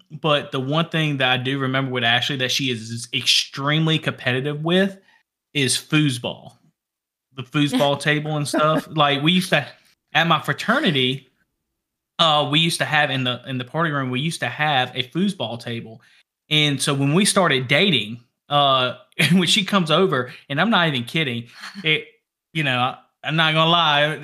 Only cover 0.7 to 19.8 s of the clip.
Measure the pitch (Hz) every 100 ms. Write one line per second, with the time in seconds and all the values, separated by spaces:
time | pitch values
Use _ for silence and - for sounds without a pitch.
0.7 | 156 165 165 151 139 131 127 127 139 131
1.7 | 135 131 123 117 120 - 139 127 - 135
2.7 | 113 113 117 120 131 - - - - 139
3.7 | 151 160 156 156 120 131 127 143 147 160
4.7 | 180 196 190 _ _ _ _ _ 147 131
5.7 | - - 156 151 120 101 - - - _
6.7 | _ _ _ _ _ _ 131 127 151 147
7.7 | 131 143 139 151 151 151 151 147 - 151
8.7 | 156 - 156 143 139 156 185 185 156 123
9.7 | - _ _ _ 151 165 151 - 135 -
10.7 | 262 254 135 127 135 - _ _ _ _
11.7 | _ _ _ _ - 165 151 139 151 165
12.7 | - 131 151 147 135 123 120 - 127 120
13.7 | 156 165 143 127 127 160 - 123 120 151
14.7 | 135 123 131 - 165 202 - 117 120 123
15.7 | 117 107 117 _ _ _ _ _ 151 151
16.7 | 139 - 139 139 165 202 - 170 131 123
17.7 | 143 202 127 104 120 _ _ - 143 139
18.7 | 131 127 - - - 151 185 170 220 190
19.7 | 202